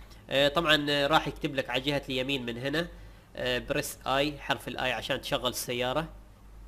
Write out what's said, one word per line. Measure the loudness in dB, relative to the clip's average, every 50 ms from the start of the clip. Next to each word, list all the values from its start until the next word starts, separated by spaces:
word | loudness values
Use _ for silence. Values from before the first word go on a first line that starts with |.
| -18 -18 -20 -20 -8 0
آه، | 4 4 4 6
طبعا، | 6 4 4 6 6 4 4 2
آه، | 2 2 4 4
راح | 4 4 4 2
يكتب | -2 -4 -4 -2 0
لك | -2 -2 0
على | -2 0
جهة | 0 0 0 0 -2 -2
اليمين | -2 -2 0 0 0 -2 -2
من | -4 -4 -4
هنا، | -4 -2 0 0 -2 -2 -6 -12 -16 -18 -18 -20 -20 -14 -8
آه، | -4 -2 0 0 0
بريس | 0 0 -2 -2 -2 -4 -6 -6 -2 0
اي، | 2 2 2 2 -2 -4
حرف | -4 -4 -4 -2 -4 -6
الاي | -4 -2 0 0
عشان | 0 -2 -2 -2 -2 -2
تشغل | -2 -2 -2 0 0 0
السيارة. | -2 -2 -2 -2 -2 0 0 0 0 0 -2 -2 -6 -14 -18 -20 -20 -20 -20 -20 -18 -18 -16